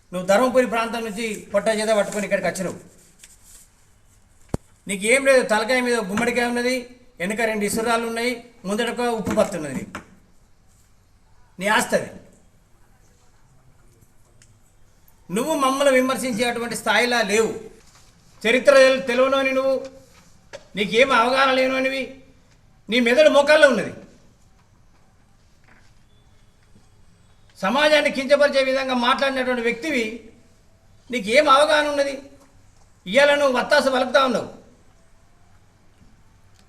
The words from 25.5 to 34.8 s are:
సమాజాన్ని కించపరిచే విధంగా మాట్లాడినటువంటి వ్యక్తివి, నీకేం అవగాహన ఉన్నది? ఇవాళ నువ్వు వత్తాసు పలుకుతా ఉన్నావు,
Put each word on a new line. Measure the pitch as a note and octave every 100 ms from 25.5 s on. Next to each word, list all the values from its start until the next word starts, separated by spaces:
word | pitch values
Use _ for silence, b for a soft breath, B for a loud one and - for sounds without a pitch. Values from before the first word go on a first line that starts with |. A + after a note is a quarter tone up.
| _ _ - _ _ _ _ _ _ _ _ _ - _ _ - _ _ _ _ -
సమాజాన్ని | F#3+ C4 D4+ D4+ C#4+ -
కించపరిచే | C4+ C#4+ C#4+ C4+ C4
విధంగా | C4 C4 B3
మాట్లాడినటువంటి | A#3+ C4 C#4 C4 B3+ B3 A#3
వ్యక్తివి, | A3+ D#4+ C4+ A3 A#3+ - - _ _ _ _ _ _ -
నీకేం | B3 F#3+ B3 D#4
అవగాహన | D#4 D4+ D4+ D4
ఉన్నది? | C#4+ C#4 C4 - - _ _ _ _ _ _ F3+
ఇవాళ | A3+ C#4+ C#4+
నువ్వు | C#4+ B3
వత్తాసు | A3+ D4 C4
పలుకుతా | C4 B3+ C#4 C4
ఉన్నావు, | G3 - - - _